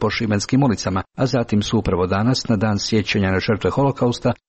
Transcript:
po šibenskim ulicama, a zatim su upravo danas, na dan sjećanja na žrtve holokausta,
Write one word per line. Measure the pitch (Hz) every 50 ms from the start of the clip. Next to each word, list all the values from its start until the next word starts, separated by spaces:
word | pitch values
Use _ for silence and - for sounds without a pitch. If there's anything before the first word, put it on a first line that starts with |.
po | - 107
šibenskim | - - 120 107 104 104 - - 135 131 143
ulicama, | 127 107 - - 101 92 98 - _ _
a | - 135
zatim | 123 - 123 117 - 110 104 101
su | - - 110
upravo | 101 - 92 87 92
danas, | 92 98 98 107 123 131 - - -
na | 117
dan | 98 110 107 104 98
sjećanja | - - 113 107 98 - - 107 98 95
na | 95 92
žrtve | - - 110 92 - 92
holokausta, | - - 139 139 131 - 131 120 120 - - 123 117 - _